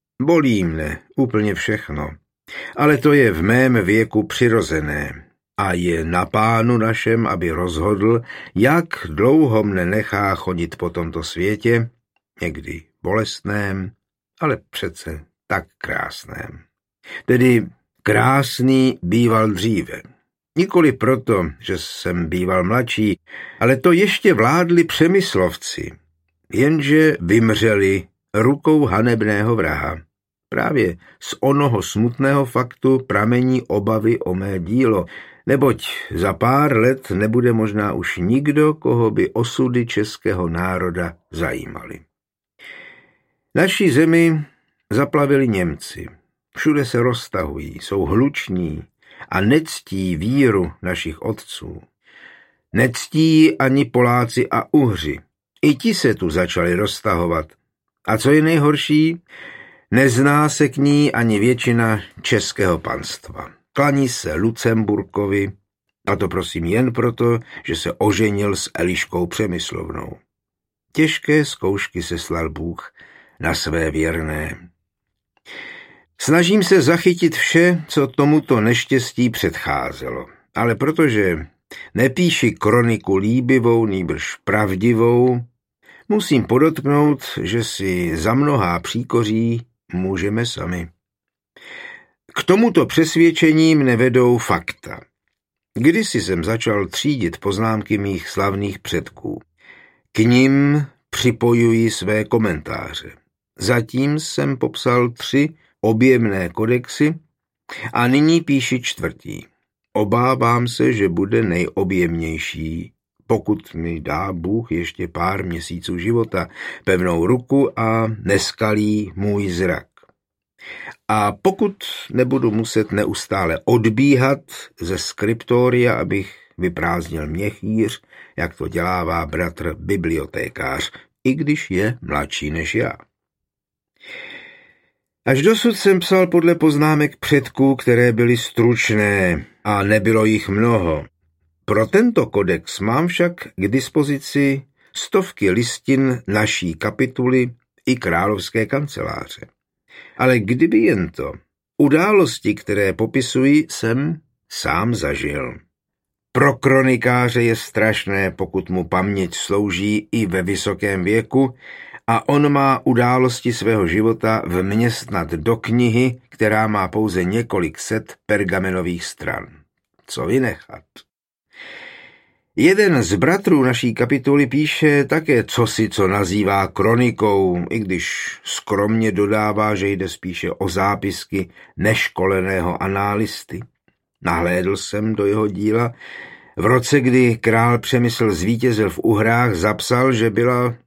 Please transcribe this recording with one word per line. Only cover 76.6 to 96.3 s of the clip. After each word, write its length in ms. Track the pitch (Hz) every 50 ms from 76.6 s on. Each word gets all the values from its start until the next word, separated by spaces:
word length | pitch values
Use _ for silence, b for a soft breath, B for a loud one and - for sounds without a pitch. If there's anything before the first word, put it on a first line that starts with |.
| 185
se 200 | 175 190 185 135
zachytit 540 | 131 170 170 - 185 175 175 180 165 156
vše, 480 | - - - - 165 170 180 180 170 156 -
co 180 | - 156 139
tomuto 540 | 123 - - 143 147 151 156 147 - 135 113
neštěstí 680 | 104 113 120 117 - - 139 131 120 - - - 127 120
předcházelo. 960 | 120 - - 85 - - - - 71 67 65 67 67 - 65 64 62 64 64 - - _ _ _ -
Ale 200 | - 113 120 113
protože 720 | - 135 139 156 165 160 143 113 107 101 92 85 78 76 - _ _ _ B B B B B -
nepíši 560 | 95 123 131 120 - 180 170 - - - 113
kroniku 640 | 90 - - 104 107 123 120 117 113 98 - - 98
líbivou, 720 | 95 98 107 120 127 123 120 135 131 113 117 117 117 113
nýbrž 500 | 107 95 95 90 80 78 76 - - - - _
pravdivou, 960 | - 101 107 107 98 95 92 101 120 120 110 117 117 120 120 123 127 123 123 120 - _ _ _ _ _ b b b b b b -
musím 360 | 208 214 208 - 151 127 -
podotknout, 800 | - 113 127 147 160 160 - 123 135 143 147 147 151 143 131 - - - - -
že 220 | 87 104 117 113
si 520 | - - - 98 95 90 90 87 85 80
za 180 | 80 80 - 117
mnohá 460 | 131 143 147 143 139 - - 87 85
příkoří 840 | - - - 117 123 - - 120 113 104 110 113 117 117 117 117 120 - _ _ _ - 90
můžeme 540 | 90 92 95 98 92 87 104 107 113 120
sami. 420 | 117 - - 87 87 90 87 85 82 - _ _ _ _ _ _ _ _ _ _ _ B B B B B B B B B B B B B _ _ _ -
K 80 | - -
tomuto 420 | - 180 208 233 233 - 165 131
přesvědčení 880 | 120 - 160 165 165 - 165 165 170 165 - 170 156 156 156 160 160 160
mne 220 | 151 139 127 120
vedou 420 | 113 127 131 120 127 123 123 123 117
fakta. 640 | - - 98 90 85 - - _ - - - - - _ _ _ _ _ _ _ _ _ _ _ _ _ - 107
Kdysi 420 | 120 151 170 226 214 - - 117
jsem 240 | 90 92